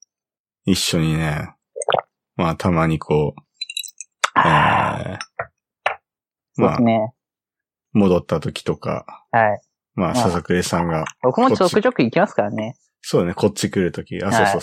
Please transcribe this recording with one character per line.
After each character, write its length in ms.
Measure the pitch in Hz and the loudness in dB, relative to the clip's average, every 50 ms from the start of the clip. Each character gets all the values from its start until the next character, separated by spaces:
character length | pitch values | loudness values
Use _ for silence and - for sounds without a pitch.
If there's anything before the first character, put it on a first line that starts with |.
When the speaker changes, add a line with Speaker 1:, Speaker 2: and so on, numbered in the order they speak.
| _ _ _ _ _ _ _ _ _ _ _ _ _ | _ _ _ _ _ _ _ _ _ _ _ _ _
Speaker 1:
一 100 | 98 92 | 0 0
緒 240 | - - - - 85 | 2 0 0 0 0
に 180 | 78 80 78 | 0 0 0
ね、 360 | 80 80 76 76 76 - - - _ _ _ - - - - - - - _ _ _ _ _ _ | -2 -2 -2 -4 -4 -6 -10 -12 _ _ _ -12 -8 -4 -2 -2 -2 -2 _ _ _ _ _ _
ま 140 | - - 82 | -4 -2 -2
あ、 60 | 80 | -2
た 160 | - - 95 | -2 0 0
ま 160 | 87 80 82 | 2 2 2
に 120 | 80 80 78 | 2 0 -2
こ 360 | - - 76 76 76 71 - | -2 0 0 0 0 -2 -4
う、 40 | - - _ _ _ - - - - - - - - - - _ _ - - - | -8 -16 _ _ _ -14 -12 -12 -12 -14 -14 -18 -20 -20 -20 _ _ -6 -2 0
Speaker 2:
あ 680 | - - - - - - - - - - - - - - | 2 2 4 4 2 2 2 0 0 -2 -2 -4 -6 -8
ー。 40 | 90 | -8
Speaker 1:
え 20 | 90 | -10
ー、 40 | - - - _ - - - _ _ _ _ _ _ - - - - _ _ _ _ _ _ _ _ _ _ _ | -10 -12 -12 _ -12 -14 -14 _ _ _ _ _ _ -6 -6 -6 -8 _ _ _ _ _ _ _ _ _ _ _
Speaker 2:
そ 120 | - 117 | 0 2
う 40 | - | 2
で 60 | 151 | 2
す 60 | 131 120 | 2 2
ね。 160 | 113 113 110 | 2 2 2
Speaker 1:
ま 80 | 107 | 0
あ、 60 | 117 - _ _ _ _ _ _ _ _ _ _ _ _ _ _ _ - | -4 -8 _ _ _ _ _ _ _ _ _ _ _ _ _ _ _ 2
戻 240 | 107 101 92 90 85 | 4 4 4 4 2
っ 60 | - | 2
た 140 | - 87 80 | 0 -4 -4
時 240 | - - - - - | -4 -6 -8 -6 -4
と 140 | - 82 | -6 -6
か。 480 | - - - - - - - - - - _ | -4 -6 -6 -6 -6 -8 -12 -18 -20 -8 _
Speaker 2:
は 240 | - 117 110 107 101 | 2 2 2 2 0
い。 60 | - - _ _ _ _ _ _ | -2 -6 _ _ _ _ _ _
Speaker 1:
ま 180 | 107 92 80 | -2 0 0
あ、 20 | - | 2
Speaker 2:
ま 60 | 127 | 2
あ、 40 | 117 | 2
Speaker 1:
笹 180 | 92 87 87 | 2 0 -2
倉 220 | - - 90 90 87 | -2 0 0 0 0
さ 160 | - 92 85 | 0 -2 -2
ん 80 | 85 | -2
が。 160 | 85 80 78 78 - - _ | -2 -2 -4 -4 -6 -6 _
Speaker 2:
僕 200 | - 127 131 - | -2 0 2 2
も 100 | 247 262 | 2 2
ち 100 | 220 - | 4 2
ょ 80 | 190 175 | 2 2
く 120 | - 214 | 2 2
ち 40 | 202 | 0
ょ 60 | 254 | 0
く 100 | - - 135 | 0 0 0
行 80 | - | 0
き 80 | - 165 | 2 0
ま 80 | 196 | 0
す 60 | - - | 0 0
か 100 | - 104 | -2 -2
ら 60 | 104 | -2
ね。 260 | 117 110 107 117 - _ _ _ _ _ | -4 -6 -8 -8 -10 _ _ _ _ _
Speaker 1:
そ 180 | - - - 131 | -6 -2 0 0
う 20 | |
だ 60 | 90 | 2
ね、 60 | 85 82 | 0 0
こ 140 | - 110 | 0 0
っ 60 | 101 - | 0 0
ち 160 | - - 101 | 0 -4 -2
来 140 | - 101 90 | 0 0 -2
る 80 | 85 | -2
時。 320 | - - - - - 92 92 | -2 -6 -10 -10 -8 -6 -2
あ、 40 | |
Speaker 2:
は 40 | 101 | 0
い。 40 | 113 | 2
Speaker 1:
そ 80 | 113 104 | 2 2
う 20 | |
そ 100 | 101 98 | 2 2
う。 20 | - | 0